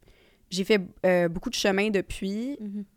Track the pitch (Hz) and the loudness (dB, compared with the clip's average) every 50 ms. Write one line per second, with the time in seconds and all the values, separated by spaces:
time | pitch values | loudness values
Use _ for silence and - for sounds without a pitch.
0 | _ - - _ _ _ _ _ _ - 180 185 190 - 220 196 180 - - - | _ -20 -20 _ _ _ _ _ _ -6 -4 -2 2 2 2 2 2 -2 -4 0
1 | - 185 180 175 175 170 170 185 - 247 - - - 202 190 196 208 220 202 185 | 2 4 4 4 4 2 0 -4 -6 -6 -4 0 0 2 2 2 2 2 2 0
2 | - - - - 196 190 202 220 240 269 285 233 214 202 202 208 196 - _ | -2 -4 -6 -6 -6 -4 -4 -4 -6 -6 -8 -8 -10 -10 -10 -10 -10 -12 _